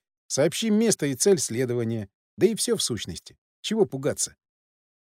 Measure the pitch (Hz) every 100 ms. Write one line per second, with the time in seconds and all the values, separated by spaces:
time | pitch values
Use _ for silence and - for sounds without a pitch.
0 | _ _ - - 156 - 226 214 226 -
1 | 147 131 202 180 - 117 127 120 113 113
2 | 101 _ _ - 185 214 - 214 - 110
3 | - 85 - - _ _ - 220 165 135
4 | 135 101 - - _ _ _ _ _ _
5 | _